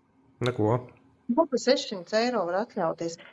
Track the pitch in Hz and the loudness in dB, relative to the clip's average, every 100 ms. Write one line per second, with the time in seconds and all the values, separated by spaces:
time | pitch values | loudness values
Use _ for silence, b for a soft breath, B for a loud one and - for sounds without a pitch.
0 | _ _ _ - 123 120 107 123 - - | _ _ _ -4 -2 0 2 0 -2 -16
1 | _ _ - 240 339 247 247 285 - 196 | _ _ -2 2 2 0 2 2 0 -10
2 | 170 214 240 233 170 185 233 - 165 170 | -4 0 0 0 0 -2 -2 -2 -2 -2
3 | 170 165 B | -6 -8 B